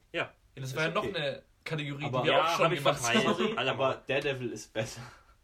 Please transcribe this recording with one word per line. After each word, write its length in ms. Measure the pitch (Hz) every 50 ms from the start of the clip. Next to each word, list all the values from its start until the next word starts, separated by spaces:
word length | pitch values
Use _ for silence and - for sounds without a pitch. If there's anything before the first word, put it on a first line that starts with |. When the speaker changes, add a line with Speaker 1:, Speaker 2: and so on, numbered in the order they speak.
| _ _
Speaker 1:
Ja. 120 | - 170 -
Speaker 2:
Ja, 80 | - - _ _ _ _
das 140 | 131 131 131
Speaker 3:
Ist 40 | 131
Speaker 2:
war 80 | 156 160
ja 40 | 165
noch 140 | - 214 -
Speaker 3:
okay. 100 | - 190
Speaker 2:
eine... 280 | 160 147 139 123 - - _ _ _ _
Kategorie, 420 | - 160 151 147 143 143 139 143
Speaker 3:
Aber 160 | 123 123 127
Speaker 2:
die 40 | 120 -
wir 40 | 135
Speaker 1:
Ja, 100 | 135 -
Speaker 2:
auch 100 | - -
schon 100 | 139 139
Speaker 1:
hab 60 | -
ich 80 | - -
Speaker 2:
gemacht 200 | - 139 - -
Speaker 1:
verpeilt. 280 | - 117 117 220 -
Speaker 2:
haben. 80 | - -
Speaker 3:
Sorry, 200 | - 220 104 -
Speaker 1:
Alter, 140 | 113 127 131
Speaker 3:
aber 160 | 127 127 135 131
Speaker 1:
Mann. 120 | - - -
Speaker 3:
Daredevil 440 | - 131 147 143 143 131 127 123 113
ist 220 | - 135 - - -
besser. 280 | 110 113 - - 120
<laughs> 100 | 123 - - - - - _ _